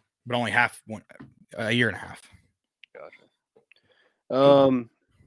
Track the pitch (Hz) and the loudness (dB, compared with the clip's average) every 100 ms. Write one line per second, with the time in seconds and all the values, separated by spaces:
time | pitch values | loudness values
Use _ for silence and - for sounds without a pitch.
0 | _ _ - 120 117 104 - - - 110 | _ _ -8 -6 -2 0 0 -2 -18 -18
1 | - - - _ _ - 110 120 117 90 | -18 -20 -20 _ _ -8 -2 0 -2 -4
2 | 87 - - _ _ _ _ _ _ - | -12 -18 -20 _ _ _ _ _ _ -20
3 | 80 - 87 _ _ _ _ _ _ _ | -20 -20 _ _ _ _ _ _ _ _
4 | _ _ - 127 139 139 135 127 117 _ | _ _ -6 2 4 6 4 2 -4 _
5 | _ _ | _ _